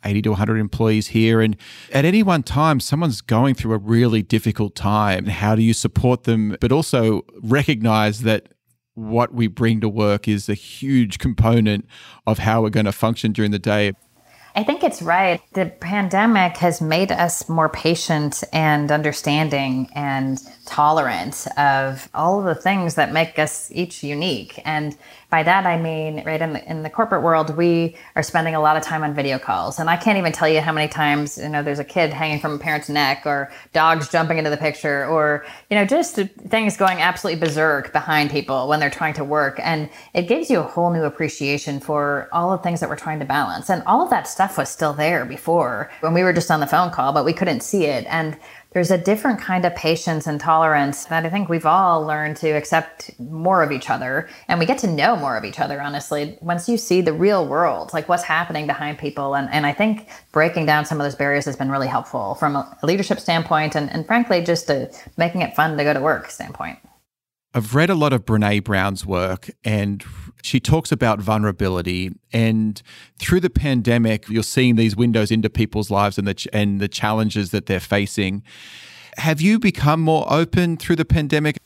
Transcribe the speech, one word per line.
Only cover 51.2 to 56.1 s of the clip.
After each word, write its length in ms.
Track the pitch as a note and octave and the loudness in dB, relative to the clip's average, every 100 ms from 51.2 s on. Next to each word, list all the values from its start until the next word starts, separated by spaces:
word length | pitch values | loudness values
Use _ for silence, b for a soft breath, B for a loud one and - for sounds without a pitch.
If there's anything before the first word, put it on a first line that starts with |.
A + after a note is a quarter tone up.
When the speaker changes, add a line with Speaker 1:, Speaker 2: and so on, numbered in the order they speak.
| D#3+ | -2
Speaker 2:
I 20 | |
think 180 | G3 F3+ | -4 -2
we've 180 | E3+ D#3+ | 0 2
all 360 | F3 F#3+ E3 | 4 4 2
learned 340 | D#3 D3+ D3+ D3+ | 0 -2 -4 -2
to 120 | D#3+ | 0
accept 600 | D3+ D3 E3 D#3+ - - - | 0 0 -2 -2 -16 -20 -16
more 420 | D3 D#3+ E3+ F#3+ | -12 -4 2 4
of 100 | D3+ | 2
each 200 | C3+ - | 0 -4
other. 360 | - B2+ C3+ D#3+ B B | -4 -2 -4 -6 B B
And 120 | E3+ | 0
we 60 | E3 | 0
get 140 | C#3+ | 0
to 80 | G3+ | 0
know 280 | D#3 D3 E3 | 2 2 2
more 220 | C#3 A2+ | -2 -4
of 80 | G#2+ | -6
each 140 | - | -6
other, 200 | C#3 C#3+ | -4 -4
honestly, 600 | C#3+ D3 - | -6 -8 -6